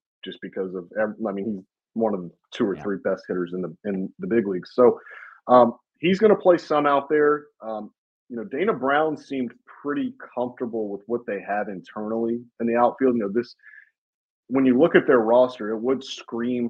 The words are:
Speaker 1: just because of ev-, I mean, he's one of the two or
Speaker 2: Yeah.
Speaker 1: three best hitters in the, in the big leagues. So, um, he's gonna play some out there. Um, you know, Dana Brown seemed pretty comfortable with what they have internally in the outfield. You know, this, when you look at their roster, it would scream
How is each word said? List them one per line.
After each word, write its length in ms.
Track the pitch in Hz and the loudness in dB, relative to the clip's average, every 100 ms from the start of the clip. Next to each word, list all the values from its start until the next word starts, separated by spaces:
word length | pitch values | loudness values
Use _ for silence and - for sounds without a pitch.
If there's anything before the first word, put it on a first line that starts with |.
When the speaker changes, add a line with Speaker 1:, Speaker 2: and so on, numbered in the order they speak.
| _ _ | _ _
Speaker 1:
just 160 | - 92 | -16 -14
because 320 | 95 - 92 | -12 -8 -8
of 120 | 92 85 104 | -8 -10 -4
ev-, 180 | 107 104 110 | -4 -4 -6
I 40 | |
mean, 120 | 98 104 | -4 -6
he's 180 | 98 95 _ _ | -8 -12 _ _
one 200 | 110 110 | -2 -2
of 80 | 101 | -2
the 100 | 87 _ _ | -8 _ _
two 120 | - 110 | -4 -4
or 100 | 85 | -2
Speaker 2:
Yeah. 80 | |
Speaker 1:
three 140 | 101 95 | -6 -6
best 220 | 101 95 - | -4 -6 -4
hitters 260 | 92 87 | -6 -4
in 80 | 90 | -6
the, 140 | 87 80 | -8 -8
in 280 | 104 95 95 - | -8 -6 -6 -10
the 80 | 92 | -2
big 200 | 113 101 | 0 0
leagues. 240 | 90 - | -6 -6
So, 260 | - 123 113 - - - - - | 4 4 4 -8 -20 -20 -18 4
um, 280 | 123 120 - _ _ | 6 6 2 _ _
he's 200 | 165 190 | -2 2
gonna 160 | 214 190 | 4 4
play 220 | 185 170 | 4 4
some 280 | - 151 147 | 2 0 2
out 240 | 143 139 | 2 2
there. 360 | 151 147 147 - _ | 2 2 2 -4 _
Um, 300 | 110 107 107 _ _ _ _ | -12 -10 -12 _ _ _ _
you 60 | 120 | -10
know, 60 | |
Dana 300 | 104 131 202 | -8 -4 -2
Brown 440 | 160 131 143 156 151 | -2 0 0 0 -4
seemed 360 | - 139 120 - _ - | -8 -6 -6 -8 _ -12
pretty 320 | 143 143 131 - - - | -6 -4 -6 -8 -12 -6
comfortable 540 | 123 - 123 113 104 | -6 -6 -8 -6 -6
with 120 | 98 - | -8 -6
what 180 | 120 117 | -6 -4
they 160 | 101 90 | -8 -6
have 200 | 101 107 | -6 -6
internally 760 | 95 82 - 107 113 117 120 120 _ | -10 -12 -10 -6 -4 -2 -4 -8 _
in 80 | 117 | -2
the 80 | 117 | 2
outfield. 400 | 120 - 131 120 | 2 2 0 2
You 60 | |
know, 80 | 101 | -2
this, 260 | 104 120 - - - _ _ _ _ _ _ _ | -4 -4 -12 -20 -20 _ _ _ _ _ _ _
when 180 | 127 131 | 0 2
you 120 | 123 | 4
look 180 | 170 - | 4 4
at 120 | - | 4
their 120 | 131 | 4
roster, 520 | 110 120 127 - 107 | 6 4 4 0 -6
it 80 | 110 | -4
would 240 | 117 131 | -2 -2
scream 640 | 127 - - 117 120 123 | -4 -16 -10 -6 -4 -2